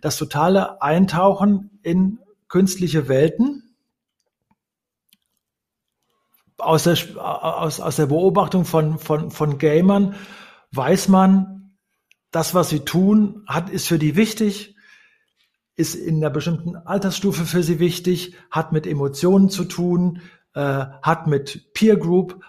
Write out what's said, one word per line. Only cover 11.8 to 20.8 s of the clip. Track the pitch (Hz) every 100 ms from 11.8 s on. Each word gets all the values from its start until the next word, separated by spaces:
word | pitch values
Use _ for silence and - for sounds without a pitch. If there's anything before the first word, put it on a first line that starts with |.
| _ _ _ _ _
das, | 165 160
was | 180 165
sie | 151
tun, | - 170 190 214 208 - -
hat, | 151 175
ist | 190 -
für | 165
die | 151 151
wichtig, | 220 - 214 196 - _ _ _ _ _ _ _ _ _ _ -
ist | 160 -
in | - 156
einer | 151
bestimmten | 147 160 160 170 -
Altersstufe | - 196 196 185 196 151 165
für | 175
sie | 160 160
wichtig, | 175 175 180 180 - - _
hat | 156 160
mit | 156 175
Emotionen | 147 139 139 180 196 190
zu | 180 170
tun, | - 175 175 180 170 - _ _
äh, | 143 143 135